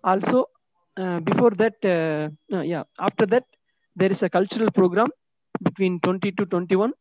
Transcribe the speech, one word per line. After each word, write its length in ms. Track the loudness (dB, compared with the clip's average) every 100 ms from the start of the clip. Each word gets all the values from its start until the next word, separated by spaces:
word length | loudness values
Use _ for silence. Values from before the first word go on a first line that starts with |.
Also, 420 | 0 0 2 2 0 _ _ _ _ -8
uh, 240 | -4 -4
before 320 | 0 4 4 4
that, 160 | -2 0
uh, 720 | 0 0 0 -2 -6 -10 _ -4
uh, 60 |
yeah, 220 | -4 -6 -8 -6 -6
after 180 | 0 2
that, 100 | 2 -2 _ _ _ _ -2
there 160 | 0
is 100 | 0
a 60 | 0
cultural 420 | 0 0 0 0
program 380 | 2 2 2 0 -2 _ _ _ -4
between 380 | -4 0 -2 0
twenty 320 | -2 -2 -4
to 140 | -4 -4
twenty-one. 480 | -4 0 0 0 -4